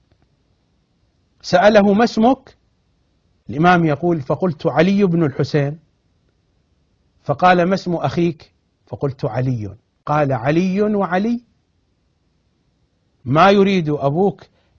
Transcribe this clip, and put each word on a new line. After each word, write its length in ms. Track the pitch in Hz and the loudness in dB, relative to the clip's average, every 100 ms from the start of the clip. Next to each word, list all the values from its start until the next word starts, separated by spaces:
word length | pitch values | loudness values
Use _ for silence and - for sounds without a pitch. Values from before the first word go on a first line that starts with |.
| _ _ _ _ _ _ _ _ _ _ _ _ _ _ | _ _ _ _ _ _ _ _ _ _ _ _ _ _
سأله: 500 | - 175 202 214 202 | -2 2 4 4 4
"ما 120 | 202 | 2
اسمك؟" 520 | 233 - 233 262 - _ _ _ _ _ _ _ _ _ - | 0 2 0 0 -6 _ _ _ _ _ _ _ _ _ -12
الإمام 340 | 123 175 175 | 0 2 4
يقول: 360 | 165 139 175 165 | 2 -2 -2 -4
"فقلت: 460 | 127 143 185 - 160 | -4 -4 -4 -4 -2
'علي 380 | 135 180 202 | 0 0 2
بن 200 | 196 170 | 0 0
الحسين.'" 540 | 156 - 143 151 143 160 _ _ _ _ _ _ _ _ _ _ _ _ _ _ | -2 -2 -4 -2 -4 -8 _ _ _ _ _ _ _ _ _ _ _ _ _ _
فقال: 400 | - 135 180 180 | -8 0 2 4
"ما 120 | 175 | 2
اسم 200 | 185 180 | -2 -4
أخيك؟" 580 | 165 139 175 170 160 - _ _ _ - | -4 -4 -2 -2 -4 -16 _ _ _ -18
فقلت: 380 | 120 143 127 | -8 -8 -6
"علي." 520 | 135 113 131 120 101 98 _ _ - | -6 -4 -4 -4 -8 -14 _ _ -4
قال: 260 | 151 143 | -2 0
علي 500 | 123 131 165 185 190 | -2 -2 0 0 -2
وعلي؟ 600 | 208 208 180 185 220 240 _ _ _ _ _ _ _ _ _ _ _ _ _ _ _ _ _ _ | -2 -2 -2 -2 -2 -4 _ _ _ _ _ _ _ _ _ _ _ _ _ _ _ _ _ _
ما 260 | 117 151 190 | -2 2 4
يريد 380 | 202 196 190 151 | 4 2 0 -2
أبوك 580 | 147 139 156 196 - - _ _ | -2 -2 0 -2 -4 -20 _ _